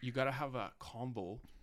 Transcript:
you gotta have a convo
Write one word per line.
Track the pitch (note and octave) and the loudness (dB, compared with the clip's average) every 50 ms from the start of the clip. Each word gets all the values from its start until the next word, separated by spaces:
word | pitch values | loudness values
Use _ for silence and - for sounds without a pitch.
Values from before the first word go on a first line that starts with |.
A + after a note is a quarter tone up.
you | B2+ B2 | -2 0
gotta | A#2+ C3 C3 C3+ | 4 4 6 6
have | C3 C#3 D3 C3+ B2+ | 4 2 0 0 0
a | A#2+ G2+ D#2+ - - | 0 -2 -2 -4 -8
convo | - - - A2+ B2 B2+ A#2+ G#2+ F#2 F2 G#2+ B2 - - - - | -12 -8 -4 -2 -2 0 0 0 -2 -2 -4 -6 -8 -14 -16 -18